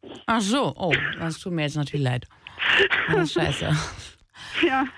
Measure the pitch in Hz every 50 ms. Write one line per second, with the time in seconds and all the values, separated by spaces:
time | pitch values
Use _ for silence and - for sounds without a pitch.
0 | - - - - - - 226 240 208 190 226 285 254 160 - - - 175 139 -
1 | 156 - - - 170 165 160 - - 196 175 165 151 147 147 156 147 135 - 147
2 | 139 123 123 123 - - - - - - - - - - - - 392 - - -
3 | - - 311 - 349 294 - - 156 156 143 - 156 156 151 156 156 - - -
4 | - - - _ - _ _ - - - - - - 339 262 262 277 262 -